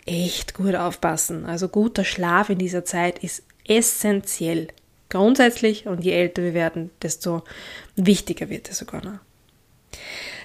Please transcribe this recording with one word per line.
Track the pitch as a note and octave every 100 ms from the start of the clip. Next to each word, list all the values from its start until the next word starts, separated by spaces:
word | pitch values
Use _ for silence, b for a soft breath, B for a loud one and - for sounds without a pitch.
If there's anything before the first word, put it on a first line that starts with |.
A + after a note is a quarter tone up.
| -
echt | E3+ F3+ - -
gut | - F#3+
aufpassen. | F3 F3 - E3+ D#3+ - D#3+ E3
Also | E3+ F3+
guter | G#3 A3+ A#3
Schlaf | G3 - F3 F3 G#3
in | F3+
dieser | F#3 F3+
Zeit | F3 F3 F3 -
ist | F3+ - _ _ -
essentiell. | A3 A3+ - G#3 G3+ - - E3 E3 D#3+ - _ _ -
Grundsätzlich, | F#3 G#3 B3+ A#3+ A#3+ A3 G#3+ A3
und | F3
je | F3+
älter | F3 F3 F3+
wir | F3
werden, | E3+ E3 E3+ E3+ -
desto | E3 - F3+ E3+ - B B B B -
wichtiger | F#3 F#3+ - E3+ -
wird | - -
es | -
sogar | - -
noch. | F#3 G3+ _ _ _ _ _ _ _ B B B B B